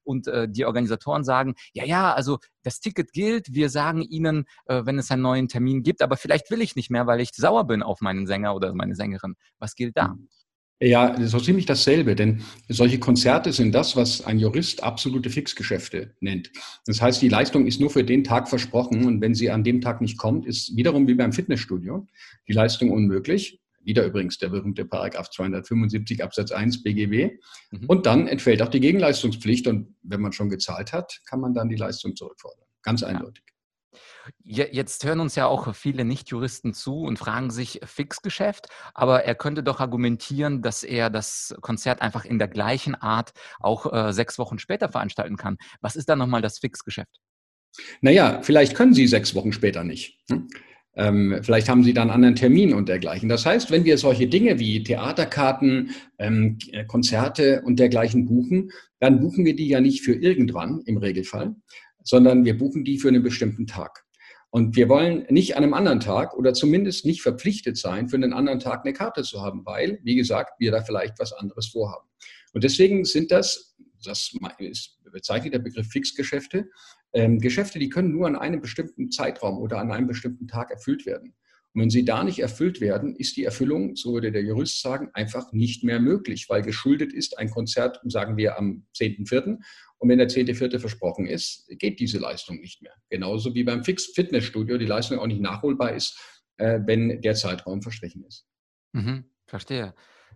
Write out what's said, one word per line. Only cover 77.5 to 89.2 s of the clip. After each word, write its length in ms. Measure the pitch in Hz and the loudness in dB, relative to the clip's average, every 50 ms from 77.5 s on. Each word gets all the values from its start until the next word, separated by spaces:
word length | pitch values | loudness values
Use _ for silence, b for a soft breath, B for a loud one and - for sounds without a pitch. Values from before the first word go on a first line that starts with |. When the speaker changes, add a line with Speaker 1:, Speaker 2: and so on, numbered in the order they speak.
| 123 196 202 196 - 160 | 0 0 -2 -4 -4 -4
Speaker 2:
die 120 | 139 135 | -4 -2
können 220 | - 180 185 175 | -2 0 0 0
nur 140 | 151 170 180 | 0 0 0
an 100 | 156 143 | -2 -2
einem 260 | - - 151 170 147 | -2 -4 -4 -4 -6
bestimmten 480 | 143 - - - - 160 - - - - | -6 -10 -8 -8 -10 -10 -8 -10 -8 -8
Zeitraum 480 | - - - - - - 113 98 95 - | -6 -4 -4 -4 -4 -4 -6 -6 -4 -4
oder 200 | 110 110 117 101 | -6 -6 -4 -4
an 140 | 107 113 | -4 -4
einem 140 | 101 113 127 | -2 -2 -2
bestimmten 420 | 123 120 - - 123 - - 120 - | -4 -4 -6 -8 -10 -10 -10 -12 -8
Tag 220 | 110 117 120 - | -8 -8 -8 -8
erfüllt 340 | - - - 131 143 - - | -10 -10 -6 -6 -6 -4 -4
werden. 300 | - - - - - _ _ _ _ _ _ _ _ - | -8 -8 -10 -12 -18 _ _ _ _ _ _ _ _ -2
Und 80 | 107 | 0
wenn 80 | 113 117 | 2 4
sie 140 | 110 123 - | 4 4 2
da 180 | 117 113 127 180 | 2 0 0 -2
nicht 140 | 196 185 - | -2 -2 -2
erfüllt 420 | - 117 - - 156 180 180 - | -4 -4 -2 -2 -2 -2 -2 -2
werden, 360 | 107 101 98 107 143 139 127 | -2 -2 -2 -2 -4 -6 -8
ist 200 | - - - - | -6 -8 -8 -6
die 80 | 139 139 | -4 -6
Erfüllung, 520 | - - - 131 135 151 175 196 196 - | -4 -2 -2 -2 0 0 -2 -4 -4 -6
so 180 | - - 120 120 | -8 -6 -4 -4
würde 180 | 120 117 110 | -2 -2 -2
der 100 | 104 104 | -2 -2
Jurist 380 | 101 107 107 120 147 - - - | -2 -2 -2 -2 -2 -4 -6 -6
sagen, 300 | - 127 131 139 143 - | -6 -6 -6 -6 -6 -8
einfach 400 | - 101 107 107 - 127 123 - | -6 -6 -6 -6 -6 -10 -10 -4
nicht 320 | 110 110 120 117 113 - 120 | -2 0 0 0 -2 -2 -2
mehr 160 | 120 117 117 | -2 2 2
möglich, 460 | 120 139 190 202 - - - - - - | 2 2 2 0 -2 -6 -8 -8 -6 -2
weil 140 | - 104 | -2 -2
geschuldet 500 | 104 110 107 - - 135 143 151 156 139 | 0 -2 -6 -2 2 2 2 2 0 -4
ist 260 | 139 - - - - - | -6 -8 -8 -8 -8 -8
ein 120 | 110 110 | -8 -6
Konzert, 500 | - 117 110 110 - 123 123 127 123 - - | -4 -6 -6 -4 -2 -2 -2 -2 -4 -6 -10
sagen 340 | 123 113 107 104 110 110 107 | -6 -4 -4 -4 -4 -2 0
wir, 200 | 107 101 - 98 | 0 0 0 -2
am 280 | 104 98 - - - _ - | -4 -4 -4 -6 -14 _ -6
zehnten 320 | - 117 107 104 104 | -4 -4 -4 -4 -6